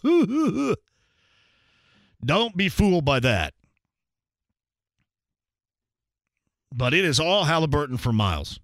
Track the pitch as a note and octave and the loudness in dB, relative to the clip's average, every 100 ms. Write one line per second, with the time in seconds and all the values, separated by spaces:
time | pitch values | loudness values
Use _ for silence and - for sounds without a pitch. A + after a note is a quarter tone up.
0 | C4 E4+ G#3+ C#4+ D4+ - C#4 F3+ _ _ | 2 2 2 0 -2 -2 -4 -4 _ _
1 | _ _ _ _ _ _ _ _ _ _ | _ _ _ _ _ _ _ _ _ _
2 | _ - A#2+ G3 A#3 F3+ F#3+ - G#3 F3+ | _ -10 -2 -2 -2 -2 -2 2 2 2
3 | C#3+ C3 B2 G2+ D2+ - _ _ _ _ | 2 2 2 0 -2 -8 _ _ _ _
4 | _ _ _ _ _ _ _ _ _ _ | _ _ _ _ _ _ _ _ _ _
5 | _ _ _ _ _ _ _ _ _ _ | _ _ _ _ _ _ _ _ _ _
6 | _ _ _ _ _ _ - B2 B2+ E3 | _ _ _ _ _ _ -12 -4 -2 0
7 | F3+ C3 E3 G3+ D#3+ E3 D#3+ D3 C#3+ B2+ | 0 0 0 0 2 2 0 -2 -2 -4
8 | A#2+ A2 G2+ D#2 D2 - | 0 0 0 -2 -6 -14